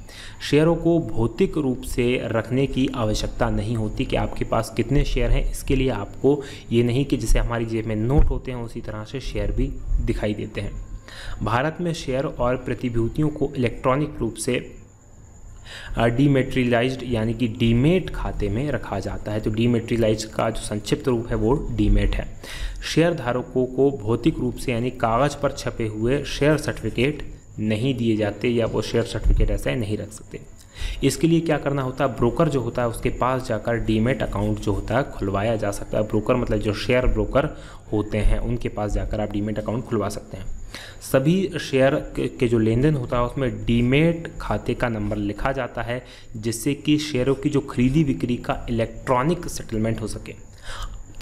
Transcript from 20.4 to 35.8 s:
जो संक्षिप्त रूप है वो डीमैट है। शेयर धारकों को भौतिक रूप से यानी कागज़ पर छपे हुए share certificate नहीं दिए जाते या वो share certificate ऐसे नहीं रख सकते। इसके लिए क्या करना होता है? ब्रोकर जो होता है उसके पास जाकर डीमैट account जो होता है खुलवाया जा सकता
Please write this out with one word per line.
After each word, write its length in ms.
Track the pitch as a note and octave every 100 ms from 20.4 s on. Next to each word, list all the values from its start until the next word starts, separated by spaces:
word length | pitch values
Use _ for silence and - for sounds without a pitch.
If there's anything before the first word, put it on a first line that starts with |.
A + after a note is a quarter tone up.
| A2+
जो 120 | -
संक्षिप्त 460 | - G#2+ - C#3+ C3+
रूप 200 | A#2 A2+
है 80 | A2+
वो 320 | A2 D3 -
डीमैट 440 | A2+ G2+ G2+ G2 -
है। 240 | - - - - - -
शेयर 300 | - D#3 E3+
धारकों 520 | E3 A#2+ B2 A#2+ C3 B2+
को 260 | - C#3
भौतिक 480 | C#3 G#2 A#2 E3 D#3
रूप 160 | B2+ A#2+
से 160 | -
यानी 180 | A2+ B2
कागज़ 460 | B2 A#2 A#2 C#3+ D3
पर 140 | C#3+
छपे 360 | - B2 - A2
हुए 360 | G#2+ A2+ C#3+
share 340 | C#3 - C#3+ D3
certificate 760 | B2 - A2 A#2 C3+ D3 - - - -
नहीं 360 | G#2+ G#2+ C#3 A#2+
दिए 220 | A#2 G#2+
जाते 300 | G#2 G2+ B2
या 180 | A#2 A2
वो 160 | A2+
share 220 | - A#2
certificate 460 | A2 A2 - - G#2+
ऐसे 260 | G#2 C#3 C#3
नहीं 220 | G2+ G#2
रख 140 | F#2+
सकते। 280 | - - - - - - - - -
इसके 240 | C3+ - E3
लिए 120 | E3
क्या 180 | E3 D3
करना 240 | C#3 C#3
होता 240 | B2+ B2+ C#3
है? 100 | A2
ब्रोकर 340 | A#2+ A#2 D#3
जो 120 | C3+
होता 200 | A#2 B2
है 60 | A#2+
उसके 220 | G#2+ B2
पास 380 | - A#2+ C3 A#2+
जाकर 280 | G#2+ A#2 A#2
डीमैट 480 | G#2+ A2 A#2 C3+
account 360 | - G2+ G#2+ G#2
जो 140 | A2
होता 240 | G2 - A2+
है 60 |
खुलवाया 520 | C#3+ - G2 G2 A2 A2
जा 160 | G2+
सकता 260 | G2+